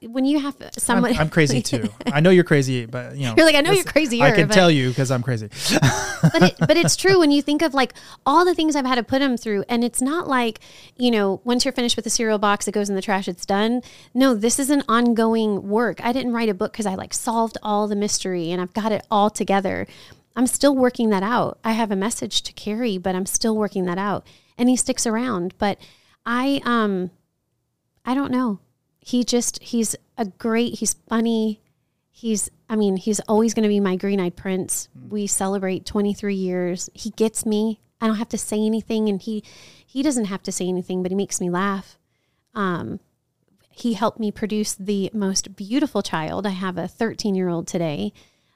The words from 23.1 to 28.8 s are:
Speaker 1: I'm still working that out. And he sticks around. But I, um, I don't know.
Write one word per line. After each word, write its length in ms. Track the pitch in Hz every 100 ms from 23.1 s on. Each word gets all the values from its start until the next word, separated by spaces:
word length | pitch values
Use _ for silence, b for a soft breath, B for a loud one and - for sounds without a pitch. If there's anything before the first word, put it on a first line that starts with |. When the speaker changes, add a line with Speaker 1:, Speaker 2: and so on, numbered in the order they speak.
| 185
Speaker 1:
I'm 100 | 190
still 300 | - 233 214
working 300 | 208 196 180
that 120 | 175
out. 300 | 202 175 b b b -
And 100 | 247
he 80 | 254
sticks 320 | - 254 240
around. 460 | 220 254 196 175 -
But 200 | 208 - b b b _ -
I, 340 | 240 269 277 247
um, 460 | 233 214 190 180 - _ _ _ _ _ _ _ _
I 100 | -
don't 160 | 262 277
know. 280 | 254 254 202 _ _